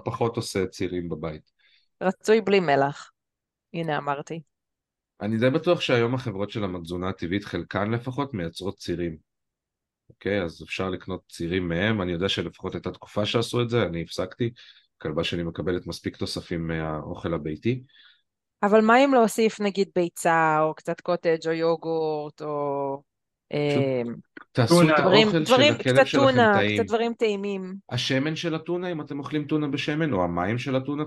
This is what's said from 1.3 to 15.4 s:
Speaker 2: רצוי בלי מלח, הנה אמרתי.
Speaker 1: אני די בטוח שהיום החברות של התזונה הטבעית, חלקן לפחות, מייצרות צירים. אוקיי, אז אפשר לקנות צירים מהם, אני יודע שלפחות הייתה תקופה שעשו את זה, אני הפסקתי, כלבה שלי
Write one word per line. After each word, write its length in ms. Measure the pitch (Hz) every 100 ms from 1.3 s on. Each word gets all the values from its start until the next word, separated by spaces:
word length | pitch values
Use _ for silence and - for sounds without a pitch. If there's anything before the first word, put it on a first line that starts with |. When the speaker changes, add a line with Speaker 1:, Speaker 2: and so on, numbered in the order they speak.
| 76 - _ _ _ _ -
Speaker 2:
רצוי 380 | 185 - - 220
בלי 200 | 196 196
מלח, 500 | 165 139 139 143 - _ _ _ _ _ _
הנה 240 | 165 160 147
אמרתי. 420 | 143 139 151 165 - _ _ _ _ _ _ -
Speaker 1:
אני 160 | 104 113
די 140 | 127
בטוח 300 | 156 175 170
שהיום 340 | - 123 117
החברות 360 | 127 123 95 101
של 140 | 117
התזונה 440 | 101 90 85 90 92
הטבעית, 360 | 95 85 98
חלקן 460 | - 90 85 98 101
לפחות, 440 | 120 127 127 139
מייצרות 440 | 101 85 - 92 -
צירים. 380 | - 85 85 78 _ _ _ _ _ _ _ _ _
אוקיי, 320 | _ 95 101
אז 200 | 85 80
אפשר 280 | 80 - 95
לקנות 320 | 90 - 90 -
צירים 400 | - 85 92 87
מהם, 340 | 82 104 110
אני 100 | 90
יודע 160 | 85 95
שלפחות 460 | - 85 - 92
הייתה 160 | 87 90
תקופה 360 | - - - 104
שעשו 360 | 120 113 120
את 60 | 120
זה, 140 | 120
אני 200 | 92 85
הפסקתי, 480 | 82 - 90 - 120 123 - - _ _
כלבה 260 | 85 76
שלי 180 | 82 87